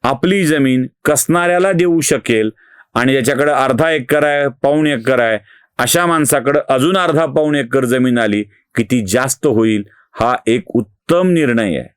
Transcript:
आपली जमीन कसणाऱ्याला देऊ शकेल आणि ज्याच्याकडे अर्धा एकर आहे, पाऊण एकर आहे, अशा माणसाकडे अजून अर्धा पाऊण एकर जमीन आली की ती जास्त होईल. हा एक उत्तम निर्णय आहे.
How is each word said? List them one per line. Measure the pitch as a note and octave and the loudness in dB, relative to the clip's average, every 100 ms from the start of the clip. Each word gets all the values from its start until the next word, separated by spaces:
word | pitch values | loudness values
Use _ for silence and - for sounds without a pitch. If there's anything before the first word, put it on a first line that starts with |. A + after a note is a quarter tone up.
आपली | B2 C3+ F3 G3+ E3 | -4 -2 0 0 0
जमीन | D3+ C3+ B2+ B2+ _ | 0 0 0 -4 _
कसणाऱ्याला | - D3 - E3+ F3 F3+ F#3+ | -2 -2 0 0 0 0 0
देऊ | F3 F3 E3 | 0 0 0
शकेल | C#3+ C#3 - A2+ G#2+ - _ - _ | 0 -2 0 0 0 -6 _ -20 _
आणि | A#2 B2+ | -2 0
ज्याच्याकडे | C3+ B2 C3+ D3 | 2 0 0 0
अर्धा | C3+ C3+ B2 D#3+ | 0 0 0 0
एकर | D#3 B2 D3 | -2 0 0
आहे, | D3 C#3+ C#3 | 0 0 -2
पाऊण | - C#3 D3+ D3+ | -2 0 2 0
एकर | C3+ A2+ B2+ | -2 0 0
आहे, | A#2 G#2+ _ - _ - | 0 -2 _ -20 _ -4
अशा | B2 E3+ F3 | 0 2 2
माणसाकडे | E3 D3 C#3+ B2 D3 - | 0 0 0 0 -2 0
अजून | C3 D3+ F#3+ | 0 2 0
अर्धा | F3 D3+ D#3+ | 0 0 0
पाऊण | D3 D3+ | 0 0
एकर | D3 A#2+ C3+ | -2 -2 -2
जमीन | B2 B2+ B2+ A#2+ | 0 0 0 0
आली | A2 G#2 G2+ _ _ | 0 -2 -4 _ _
की | - | -6
ती | G#2+ B2+ G2 | -2 -2 0
जास्त | A#2 C3 - D3+ | -2 -2 -2 0
होईल. | A2+ A2+ G#2+ G2+ _ _ | 2 2 0 -6 _ _
हा | - A#2 B2 - | -2 -2 0 -2
एक | A#2 - | -2 -2
उत्तम | A#2+ G#2 _ - F3 F#3 | -4 -4 _ -2 0 2
निर्णय | E3+ C#3+ A#2 G#2 C#2+ | 2 2 0 -2 -4
आहे. | B1 | -8